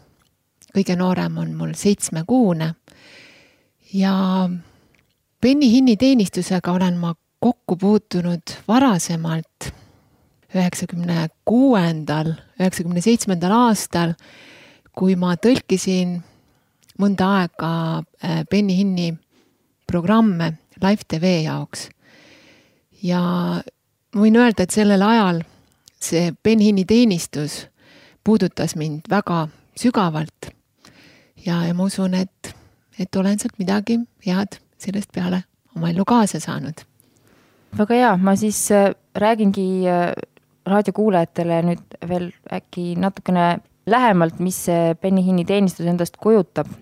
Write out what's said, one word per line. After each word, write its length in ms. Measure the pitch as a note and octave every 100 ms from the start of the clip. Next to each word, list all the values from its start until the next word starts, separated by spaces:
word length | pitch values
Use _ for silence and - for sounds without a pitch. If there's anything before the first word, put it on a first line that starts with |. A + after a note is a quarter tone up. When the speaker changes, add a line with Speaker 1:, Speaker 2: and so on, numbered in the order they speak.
| _ _ _ _ _ _ _ G3
Speaker 1:
kõige 220 | F#3+ F3+
noorem 380 | F#3 F3+ E3+ E3
on 140 | E3 D#3+
mul 140 | E3 D#3+
seitsmekuune. 920 | G3+ G3+ - D#3+ E3 B3+ G#3+ D#3+ D#3+ E3 _ _ - - - _ _ _ _ _ _
Ja 560 | G3 F#3+ F#3+ F#3+ F#3+ F#3 F3+ - _ _ _ _ _ _ _
Benny 280 | A#3+ C#4+ C4
Hinni 240 | B3 C4 G#3
teenistusega 800 | C4 C4 F#3+ F3+ F3 F#3 F3 F3+
olen 220 | F#3 F3
ma 140 | E3+ E3 _ _
kokku 380 | A#3 - - F3+
puutunud 720 | G3 G#3+ - F3+ F3 E3+ - - -
varasemalt 1000 | A#3+ C#4 F3+ - E3 D#3+ D#3+ - - - - _ _ _ _ _ _ _
üheksakümne 800 | F#3 F3+ - F3+ E3+ F3 E3 D#3+ _ -
kuuendal, 840 | A#3 C4+ A3 E3+ D#3+ D3 D3+ D#3 D#3+ - -
üheksakümne 400 | F#3 - F3 F3
seitsmendal 540 | A3+ A#3 - F3+ F3+ A3+
aastal, 500 | A#3+ G#3 - E3+ E3+ E3+ - - - - - _ _
kui 240 | - F#3 F3+
ma 220 | F3+ F3
tõlkisin 760 | A3+ C4 - F#3+ - F#3 F3+ F3 - _ _ _ _ _ _ -
mõnda 320 | G3+ F#3+ F#3+ G3+
aega, 340 | F3 - D#3+ E3 E3 D#3+ D#3+ _
äh, 240 | - D#3+ D#3+
Benny 240 | G3 G3+ F#3
Hinni 380 | G3+ F3+ E3+ E3 _ _ _ _ _ _ -
programme 720 | F3 E3+ A3+ A3 E3+ E3 D#3+ _ -
Live 240 | F#3+ G#3 -
T 140 | D#3+
V 160 | F#3 F3 D#3
jaoks. 400 | C#3+ D3 - - _ _ _ _ _ _ _ _ _ _ _
Ja 220 | F3+ F3
ma 960 | F3 F3+ F3 F3 - - _ _ _ G3+
võin 160 | A3 A#3
öelda, 320 | A#3+ - F#3
et 80 | G#3+
sellel 260 | G#3 G3
ajal 440 | G3+ A3+ F#3+ E3+ E3 _ _ _ _ -
see 380 | - E3 F3 -
Benny 300 | G#3+ A3+ G#3
Hinni 100 | G3+
teenistus 840 | F3+ A3+ A#3+ F3 - C#3 D3+ - - _ _ - _ _
puudutas 540 | - A3 F3+ - E3 E3
mind 300 | D#3+ D3+ -
väga 380 | G3+ G3+ E3+ D#3+ - _ -
sügavalt. 680 | B3 A#3+ F3+ D#3 D#3 - - - _ _ _ _ _ _ _ _ -
Ja, 120 | E3+ E3+
ja 60 | F3
ma 80 |
usun, 300 | G3 - F#3+ F#3
et, 380 | F#3+ _ - - _ _ _ -
et 200 | F#3 F#3+
olen 160 | F#3+ G#3
sealt 220 | A#3+ -
midagi 380 | F#3 G3+ G#3 A#3 A#3+ _
head 320 | F#3 F#3 G3+ - _ _
sellest 320 | - G3+ -
peale 300 | F#3+ F3+ F3+ - _ _ -
oma 140 | E3
ellu 140 | E3+ G3
kaasa 320 | A#3+ G3+ D#3
saanud. 460 | E3 D3+ C#3 D#3 - _ _ _ _ _ _ _ _ G#3
Speaker 2:
Väga 200 | G#3 A#3+
hea, 160 | B3 F#3
ma 220 | F#3+ G3
siis, 220 | G#3+ G3+ -
äh, 220 | G#3 G3 - _ -
räägingi, 460 | G#3 A3+ G3+ G3 F#3 F#3 F3+
äh, 220 | F3 F3 - - _ _ _ -
raadiokuulajatele 880 | G3+ G#3 F#3 G#3+ F#3 E3 - E3+ E3 F3
nüüd 320 | E3+ - - E3+
veel 240 | F3+ F3+ - -
äkki 460 | F#3 - - F3 F3
natukene 640 | F#3+ - - F3+ F3 F3 - _ -
lähemalt, 480 | A#3 B3 F#3 E3 -
mis 220 | F3+ - -
see 260 | E3+ E3 E3
Benny 300 | F#3+ F#3+ F#3
Hinni 180 | F#3
teenistus 480 | E3+ G3+ F#3+ - E3+
endast 240 | F3 E3+ -
kujutab. 560 | G#3+ A3 E3+ - D3 -